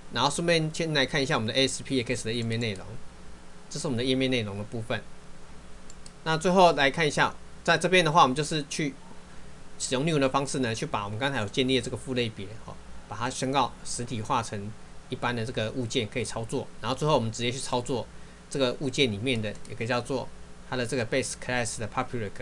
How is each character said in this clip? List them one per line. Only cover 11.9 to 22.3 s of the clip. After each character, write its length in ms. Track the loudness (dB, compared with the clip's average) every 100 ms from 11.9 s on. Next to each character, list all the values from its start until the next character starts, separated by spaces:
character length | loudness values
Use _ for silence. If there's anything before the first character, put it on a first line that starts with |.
个 60 | -4
副 160 | -4
类 160 | -2 -2
别， 180 | -4 -10 -10 -10
吼， 100 | -12 -12 -12 -10
把 80 | -4
它 120 | -4
宣 220 | -2 0
告 220 | 2 2 -2
实 220 | -8 -6 -4
体 160 | -4
化 200 | 0 0
成 300 | 0 -6 -8 -10 -12 -14 -10
一 60 | -4
般 200 | -2 -2
的 100 | -2
这 60 |
个 180 | -2 -2
物 140 | -2 -2
件 220 | 0 0
可 120 | -2
以 60 | -4
操 180 | -4 -4
作。 220 | -4 -4 -6
然 80 | -4
后 60 | 0
最 120 | 4
后 80 | 4
我 40 |
们 120 | 2
直 120 | -2
接 80 | -2
去 80 | -2
操 220 | -2 -2
作 260 | 0 -2 -4 -10 -16 -16 -6
这 80 | 0
个 200 | 2 2
物 100 | 0
件 220 | 4 4
里 60 | 4
面 240 | 0 0
的， 100 | -2 -4 -8
也 80 | -6
可 80 |
以 40 | -2
叫 120 | 0
做 300 | 0 -4 -4 -10 -14 -14 -6
它 80 | -2
的 80 | 0
这 100 | 0
个 80 | 0
base 260 | 0 -2 -4
class 360 | -2 -2 0 -2
的 80 | -4
public 420 | -2 -2 -2 -4